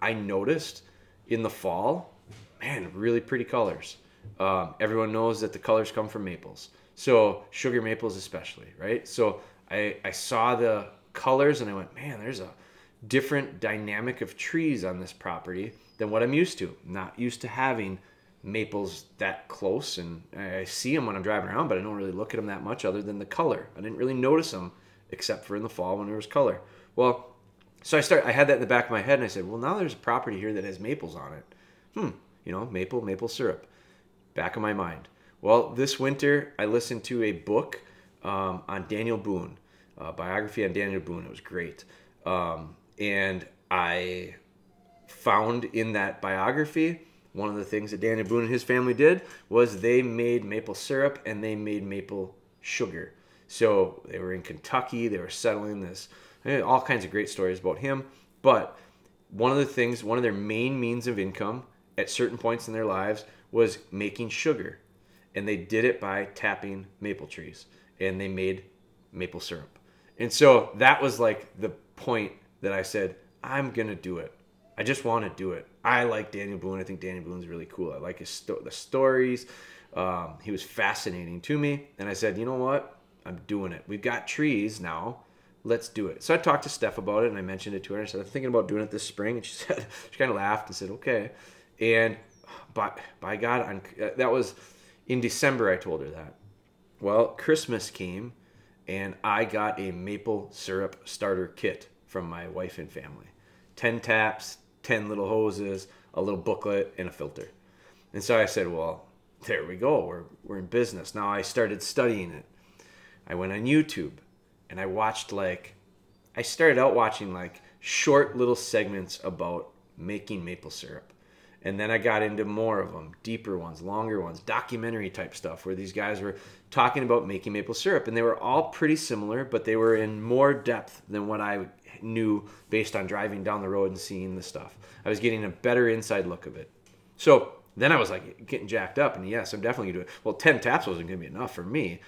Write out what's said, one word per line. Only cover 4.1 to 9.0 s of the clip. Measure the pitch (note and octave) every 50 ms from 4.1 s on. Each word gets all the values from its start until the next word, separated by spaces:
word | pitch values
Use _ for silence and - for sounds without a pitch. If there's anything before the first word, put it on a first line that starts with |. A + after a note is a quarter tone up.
| _ _ - G#2+ - -
Um, | F#2+ G2 F#2+ F#2 F2 E2 - -
everyone | G#2+ G#2+ A2 A2+ A2 G#2+ A2
knows | A2 A2+ A#2 A2 G2+
that | A2 G#2+ -
the | A#2+
colors | - - A2 A2+ A2 G#2+ -
come | A#2 G#2+ G#2+
from | - G#2+ G2+
maples. | F#2 F2 - - - - - - - _ _ _ _ _
So | - - C3+ B2 A2+ G#2+ G2+ F#2+ - - -
sugar | - - - C3 A#2+ A#2+
maples | A2 A2 A2 A2 A#2 A2 F#2 F#2+
especially, | - - - F2 E2+ - - - A1+ - - -
right? | E2+ G2+ A#2+ A2+